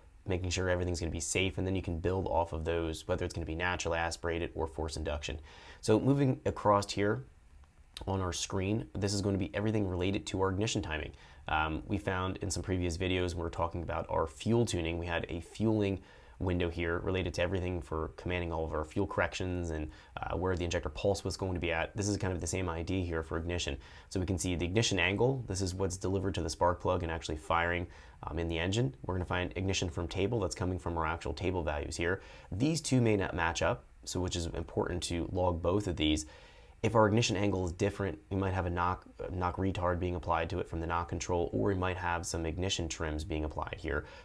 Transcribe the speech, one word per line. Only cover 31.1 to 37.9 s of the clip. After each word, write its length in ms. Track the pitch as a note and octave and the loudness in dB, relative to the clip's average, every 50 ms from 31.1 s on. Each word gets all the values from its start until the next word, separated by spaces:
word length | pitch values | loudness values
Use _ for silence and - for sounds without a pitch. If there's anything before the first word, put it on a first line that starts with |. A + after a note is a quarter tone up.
| E2 D#2+ - D2+ C#2 | -2 -2 -4 -6 -4
table 300 | - F#2+ F2 F#2 F2+ D#2 | -2 -2 0 0 0 0
values 320 | D2+ D2+ D2 D2+ D2+ D#2 | -2 -2 -2 -2 -4 -4
here. 260 | - E2+ E2+ F#2+ - - - - - - - | 0 0 0 0 0 -4 -10 -18 -18 -12 -6
These 300 | - F#2+ C3 D#3 E3 D3+ | -2 0 2 2 2 0
two 180 | - - C3 B2+ | 0 2 4 4
may 160 | A#2+ A2+ G#2+ | 6 6 6
not 180 | G#2 F#2 - - | 4 2 0 2
match 280 | F2 E2+ E2 E2+ - | 2 2 2 2 2
up, 240 | - E2+ B2 - - - - - - | 2 2 2 0 -4 -14 -20 -16 -10
so 160 | - - F2+ | -6 -2 -2
which 160 | F2+ F2+ - | -2 0 0
is 120 | F2+ E2+ | -2 -2
important 560 | E2+ - E2 E2 - - G#2+ G#2+ - F2 F2 - | -2 -4 -6 -6 -4 -2 -2 0 0 -2 -2 -2
to 260 | - F2 E2+ D#2+ - | -2 -2 -2 -2 -2
log 300 | - F#2 F2+ F2+ F2 E2 | 0 0 2 2 2 2
both 260 | E2+ E2+ F#2 G#2 G#2 | 2 2 4 4 2
of 80 | F#2+ E2+ | 0 0
these. 300 | - D#2 D#2 D2+ D2 - - - - - - - - - - - - - | 2 4 4 4 2 0 -4 -12 -20 -20 -20 -20 -20 -20 -20 -8 -2 0
If 100 | A2+ A2 | 2 6
our 140 | A2+ A2 | 6 6
ignition 280 | G#2 G#2 A#2 A#2 - G#2+ | 8 6 6 4 4 2
angle 300 | F2+ G#2 G#2 F#2 F#2 F#2 | 2 2 2 2 2 0
is 60 | F2 | 0
different, 480 | E2 - G#2 G2+ | 0 2 0 0